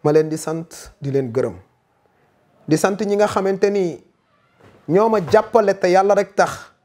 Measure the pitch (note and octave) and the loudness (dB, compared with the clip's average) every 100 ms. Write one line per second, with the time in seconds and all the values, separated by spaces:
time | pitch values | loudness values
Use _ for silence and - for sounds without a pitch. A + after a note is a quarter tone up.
0 | D3+ D#3 D#3 D#3+ - D#3+ E3 - - _ | 4 2 2 -6 -6 -8 -10 -20 -20 _
1 | C#3 C3+ B2+ A#2+ A#2+ F2+ _ _ _ _ | -4 -4 -2 -4 -4 -8 _ _ _ _
2 | _ _ _ _ _ _ - D#3 F#3+ G3 | _ _ _ _ _ _ -2 0 0 -2
3 | G#3 G3+ G#3 G#3 F#3+ F#3+ G3+ G3+ F3+ D3 | -2 0 0 0 -2 0 0 0 -4 -6
4 | _ _ _ _ _ _ - _ - F3 | _ _ _ _ _ _ -20 _ 0 2
5 | A3+ A3 D3+ G#3+ G#3+ A#3 G3+ G3 F#3 F#3 | 2 0 2 2 4 0 2 0 2 2
6 | G3 G3 G3+ - E3+ - - _ | 4 0 0 -2 -2 -4 -18 _